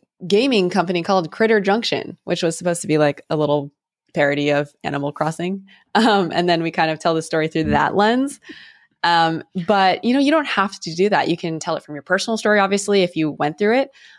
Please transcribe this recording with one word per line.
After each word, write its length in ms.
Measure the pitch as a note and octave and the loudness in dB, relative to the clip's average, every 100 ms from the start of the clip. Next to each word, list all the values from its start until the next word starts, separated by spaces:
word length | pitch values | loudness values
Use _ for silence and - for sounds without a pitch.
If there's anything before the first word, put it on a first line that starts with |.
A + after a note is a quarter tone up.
| _ - F3 | _ -12 0
gaming 420 | G3+ C#4 A3+ F3+ | 2 4 2 2
company 340 | F#3+ E3+ F3 | 0 0 -2
called 280 | E3 F#3+ D#3+ | 0 0 0
Critter 300 | - A3 A3 | 0 2 2
Junction," 560 | F#3 G#3+ A3+ C3+ - - - | 2 0 0 -4 -6 -12 -6
which 180 | F3+ | -2
was 140 | E3 E3 | -2 -2
supposed 240 | F3 E3+ | -4 -4
to 60 | D3+ | 0
be, 100 | D3+ | 2
like, 240 | D3 C#3+ - | 2 0 -4
a 80 | D#3 | -2
little 340 | D3 D3 C#3+ _ _ _ _ | 0 0 -4 _ _ _ _
parody 360 | E3+ C#3+ C#3+ D3 | 0 0 2 0
of 240 | C#3+ D3 _ | 0 -2 _
Animal 300 | - C#3+ C#3+ | -8 -6 -6
Crossing. 520 | - D#3 E3 F3 G3 - - | -4 -4 -4 -6 -6 -12 -20
<laughs> 160 | _ G3+ | _ 2
Um, 360 | A3+ G3+ F3 | 4 2 2
and 160 | D#3+ F3 | 0 2
then 140 | E3+ | 2
we 80 | E3 | 0
kind 200 | D#3+ D#3+ | -2 -2
of 80 | D#3 | 0
tell 140 | F3 | 0
the 80 | D#3+ | -2
story 260 | D#3+ D#3+ D#3 | -2 -2 -2
through 180 | D#3+ D#3 | -2 0
that 300 | C#3+ D3+ - | 2 2 2
lens. 460 | G#3 B3 C#4 - - - - - _ _ | 2 2 -2 -6 -20 -20 -20 -20 _ _
Um, 400 | E3+ E3+ E3 E3 - F#3+ E3+ | 0 2 2 0 -8 -6 0
but, 380 | G3+ F#3+ F3 | 2 4 2
you 100 | A#3 | 0
know, 60 | C4 | 2
you 120 | C#4 | 2
don't 140 | D#4 C#4 | 2 0
have 340 | - G3 - | -2 -2 -4
to 120 | F3 | -8
do 160 | E3 G3+ | 0 2
that. 180 | F3 D3 | 2 0
You 80 | E3+ | -2
can 240 | E3+ D#3+ | -4 -6
tell 160 | E3+ D#3+ | -6 -6
it 80 | |
from 120 | - D3 | -8 -12
your 80 | |
personal 340 | - F#3+ A#3 A3 | -2 -2 -2 -2
story, 220 | G#3+ G#3 | 0 2
obviously, 420 | G3 G3 G3 G3+ | 2 0 0 2
if 140 | F3+ E3 | 2 0
you 160 | D#3 | -2
went 260 | C3+ D3 D#3 | -2 -4 -2
through 200 | G#3 A#3+ | 0 0
it. 120 | C4+ - - | 0 -6 -20